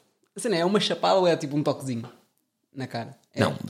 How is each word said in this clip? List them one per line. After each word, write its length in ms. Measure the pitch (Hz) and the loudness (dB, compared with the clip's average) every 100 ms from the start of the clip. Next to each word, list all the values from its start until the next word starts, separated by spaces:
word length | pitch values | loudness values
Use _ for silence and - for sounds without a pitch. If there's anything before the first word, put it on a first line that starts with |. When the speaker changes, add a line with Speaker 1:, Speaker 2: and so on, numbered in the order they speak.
| _ _ _ - | _ _ _ -6
Speaker 1:
A 40 | |
cena 160 | 240 170 | -2 0
é 80 | 175 | 2
uma 140 | 208 | 2
chapada 360 | - 170 180 190 | 0 0 2 4
ou 80 | 175 | 4
é 80 | 160 | 2
tipo 180 | 151 147 | 0 -2
um 80 | |
toquezinho 440 | 147 127 131 117 117 - _ _ _ _ _ | 0 -2 -4 -6 -8 -16 _ _ _ _ _
na 140 | 135 127 | -12 -10
cara? 300 | 120 113 - _ | -8 -10 -14 _
É. 80 | - | 0
Speaker 2:
Não, 120 | 104 - - | 0 -2 -6